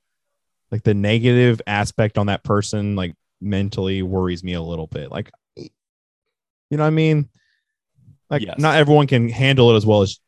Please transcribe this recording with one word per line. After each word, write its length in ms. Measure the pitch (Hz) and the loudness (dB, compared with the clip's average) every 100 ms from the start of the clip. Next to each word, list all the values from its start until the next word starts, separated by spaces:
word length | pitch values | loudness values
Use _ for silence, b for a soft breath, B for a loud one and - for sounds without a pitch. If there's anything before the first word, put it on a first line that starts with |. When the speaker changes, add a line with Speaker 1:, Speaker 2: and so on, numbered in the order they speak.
| _ _ _ _ _ _ _ | _ _ _ _ _ _ _
Speaker 1:
Like, 120 | 110 | -4
the 100 | 113 | -2
negative 720 | 101 101 113 123 123 123 110 - | 0 0 2 2 4 4 0 -2
aspect 520 | 104 101 - 104 107 | -4 -2 -2 -2 -2
on 80 | 101 | -2
that 180 | 98 | -4
person, 520 | - 104 - 107 104 101 | -2 -2 -2 -4 -4 -4
like, 180 | 90 - _ _ | -6 -10 _ _
mentally 640 | 98 98 98 - 95 98 | -6 -4 -4 -4 -4 -4
worries 420 | 92 92 92 85 | -4 -2 -2 -4
me 80 | 92 | -6
a 80 | 87 | -8
little 260 | 82 82 80 | -8 -10 -10
bit. 240 | 78 71 | -12 -10
Like, 200 | 78 - _ _ - | -10 -12 _ _ -20
you 140 | - _ _ _ _ _ _ _ _ _ - | -20 _ _ _ _ _ _ _ _ _ -8
know 100 | 147 | -2
what 60 | 156 | 0
I 20 | |
mean? 400 | 160 160 151 143 _ _ _ _ _ _ _ _ _ - | 2 2 0 -2 _ _ _ _ _ _ _ _ _ -8
Like, 140 | 143 | -6
Speaker 2:
Yes. 160 | 98 - | -6 -2
Speaker 1:
not 180 | 151 151 | 0 2
everyone 300 | 147 151 139 | 4 4 4
can 240 | 127 117 | 2 0
handle 420 | 117 135 131 120 | 0 2 6 6
it 40 | 110 | 6
as 100 | 107 | 4
well 160 | 104 | 2
as 180 | 95 - | 2 -4